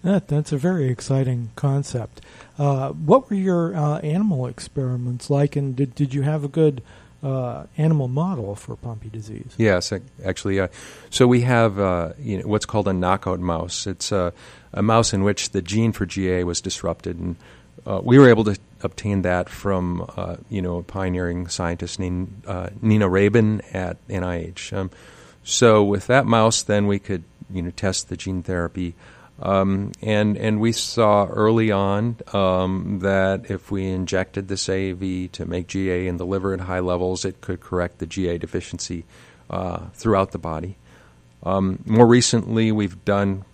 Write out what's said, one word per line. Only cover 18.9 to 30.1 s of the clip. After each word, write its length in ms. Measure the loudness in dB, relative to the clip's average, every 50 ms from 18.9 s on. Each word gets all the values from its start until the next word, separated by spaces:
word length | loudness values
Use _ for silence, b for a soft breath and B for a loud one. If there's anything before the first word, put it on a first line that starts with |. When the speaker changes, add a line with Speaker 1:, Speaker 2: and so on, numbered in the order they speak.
| -8 -6 -4 -2 -2 0
Speaker 2:
that 260 | 0 0 0 0 -2 -4
from, 560 | -8 -6 -2 -2 0 0 0 -2 -4 -6 -8 -8 -8
uh, 200 | -8 -8 -8 -8 -12 -12 -8
you 100 | -6 -4
know, 160 | -4 -4 -4
a 60 | -6
pioneering 680 | -8 -8 -8 -6 -4 -2 -2 -2 -2 -2 -4 -6 -6 -8
scientist 500 | -6 -4 -4 -4 -4 -6 -8 -10 -8 -6
named, 440 | -6 -4 -4 -4 -6 -8 -10 -16 -12
uh, 220 | -10 -8 -8 -8 -10 -10 -4
Nina 260 | 2 2 4 4 4 4
Rabin 540 | 4 4 4 6 6 4 4 4 2 -2 -6 -8
at 240 | -6 -6 -6 -6 -8 -10 _ -8
N 120 | -6 -4
I 140 | -4 -4 -4 -6
H. 300 | -6 -10 -12 -14 -12 -8 -6
Um, 160 | -6 -6 -6 B B B B B B B B B B
so 400 | -10 -6 0 4 6 8 8 8
with 240 | 6 4 2 -2 0 2
that 180 | 2 2 4
mouse, 360 | 4 4 6 6 4 4 0
then 240 | -2 0 0 2 2
we 120 | 2 0 -2
could, 260 | -2 -6 -6 -6 -8 -12 _ _ -20 _
you 120 | -8 -6
know, 80 | -6 -6
test 400 | -8 -4 -4 -2 -2 -2 -6 -8
the 80 | -10 -8
gene 240 | -6 -6 -6 -4
therapy. 520 | -4 -4 -2 -2 -2 -4 -4 -6 -6 -6 -8 B B B B B B B B -8
Um, 480 | -2 2 2 4 4 2 2 0 -2 -6 -10 -8
and, 360 | -2 0